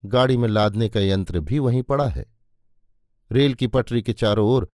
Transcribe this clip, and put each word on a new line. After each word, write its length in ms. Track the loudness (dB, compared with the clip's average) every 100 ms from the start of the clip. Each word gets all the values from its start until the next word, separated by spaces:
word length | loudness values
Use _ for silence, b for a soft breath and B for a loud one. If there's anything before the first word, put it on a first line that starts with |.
| 0
गाड़ी 320 | 2 2 2
में 120 | 2
लादने 400 | 2 2 0 -2
का 100 | 0
यंत्र 400 | 0 0 -2 -4
भी 200 | -4 -2
वहीं 240 | 0 -2
पड़ा 240 | -2 -2 -2
है। 300 | -4 -12 _ _ _ _ _ _ _ _ _ _
रेल 220 | 0 2
की 140 | 0 -2
पटरी 340 | -2 -2 -4
के 120 | -4
चारों 360 | -2 0 2 2
ओर 200 | 2 -2